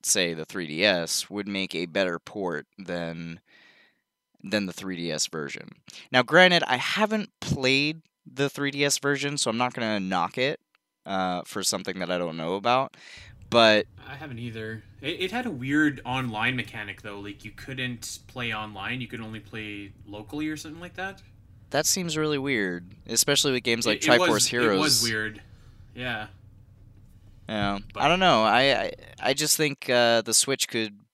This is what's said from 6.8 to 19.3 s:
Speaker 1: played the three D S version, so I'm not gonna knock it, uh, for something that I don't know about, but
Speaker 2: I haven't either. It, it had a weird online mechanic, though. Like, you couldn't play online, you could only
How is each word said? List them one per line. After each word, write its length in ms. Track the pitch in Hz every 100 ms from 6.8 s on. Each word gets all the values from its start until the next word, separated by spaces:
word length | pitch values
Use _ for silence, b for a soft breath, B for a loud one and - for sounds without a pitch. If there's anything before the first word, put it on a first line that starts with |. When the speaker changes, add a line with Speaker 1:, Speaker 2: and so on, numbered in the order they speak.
| - - 214 214 202 _
Speaker 1:
played 600 | - 143 131 135 147 160 _ _ -
the 240 | 127 139
three 220 | - 143
D 120 | 139 143
S 120 | -
version, 400 | 139 139 143 147
so 120 | -
I'm 80 | 113
not 160 | 123
gonna 260 | 123 113 107
knock 380 | 92 92 87 -
it, 220 | 131 160 _ _ _ _ -
uh, 360 | 95 92 90
for 200 | - -
something 360 | 92 98 90 92
that 120 | 87
I 60 | 90
don't 200 | 87 80
know 180 | 82 95
about, 420 | 107 127 135 B B B B B -
but 360 | 117 113 107 - - -
Speaker 2:
I 80 | 135
haven't 240 | 151 117
either. 440 | 120 110 110 113 - -
It, 200 | 135 170
it 100 | 185
had 140 | 226 240
a 60 |
weird 500 | 139 131 147 151 127 -
online 500 | 131 127 107 113 127
mechanic, 460 | 110 113 101 95
though. 180 | 107 101
Like, 260 | 101 104 110
you 60 |
couldn't 680 | - - 131 127 117 - - -
play 260 | 131 120
online, 480 | 110 107 101 98 127
you 60 | 117
could 140 | 117
only 180 | 110